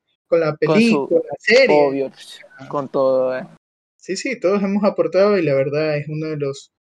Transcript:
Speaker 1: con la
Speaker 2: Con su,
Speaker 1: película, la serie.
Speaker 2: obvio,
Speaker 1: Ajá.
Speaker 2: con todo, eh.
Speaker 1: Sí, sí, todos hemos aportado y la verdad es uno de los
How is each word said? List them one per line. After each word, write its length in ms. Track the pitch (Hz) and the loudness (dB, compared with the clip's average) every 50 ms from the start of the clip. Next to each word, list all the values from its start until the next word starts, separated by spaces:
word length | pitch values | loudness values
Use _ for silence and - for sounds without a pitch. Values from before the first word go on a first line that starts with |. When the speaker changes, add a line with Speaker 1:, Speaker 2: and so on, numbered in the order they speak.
| _ _ _ _ _ | _ _ _ _ _
Speaker 1:
con 140 | _ 175 170 | _ 0 0
la 140 | 160 151 151 | 2 0 -2
Speaker 2:
Con 20 | - | 0
su, 120 | 156 151 156 | 0 2 4
Speaker 1:
película, 460 | 208 233 233 208 143 135 - 170 160 - - | 4 4 4 2 0 0 0 0 -2 -2 -4
la 60 | - - | -8 -6
serie. 380 | - - 220 254 269 247 151 147 | 0 2 4 4 6 6 4 4
Speaker 2:
obvio, 320 | 147 139 135 139 135 131 - - - - - - - - - - | 4 2 0 -2 -6 -8 -10 -14 -20 -20 -20 -20 -20 -20 -20 -20
Speaker 1:
Ajá. 100 | 135 139 | -14 -10
Speaker 2:
con 200 | 143 147 135 127 | -8 -8 -6 -4
todo, 440 | - 143 135 131 131 131 127 127 127 127 | -2 0 0 2 2 0 0 -2 -4 -6
eh. 80 | - - - _ _ _ _ _ _ _ _ | -10 -12 -18 _ _ _ _ _ _ _ _
Speaker 1:
Sí, 200 | _ - - 185 | _ -12 -10 -8
sí, 220 | 196 - 277 247 - | -6 -6 -6 -6 -2
todos 240 | - 175 202 202 196 | -2 0 0 0 0
hemos 220 | 190 196 208 202 | -2 -2 0 0
aportado 540 | 202 190 - 165 160 160 180 196 208 208 190 | 0 0 0 -2 0 2 2 2 4 2 2
y 40 | 165 | 0
la 120 | 147 135 | 0 0
verdad 420 | 135 135 143 139 151 156 156 151 | 0 0 0 -2 -2 -2 -2 -2
es 100 | 147 143 147 | -4 -4 -6
uno 180 | 151 156 156 | -8 -8 -6
de 100 | 156 156 | -6 -6
los 340 | 147 143 139 139 - - _ _ _ _ _ _ | -6 -6 -6 -6 -8 -14 _ _ _ _ _ _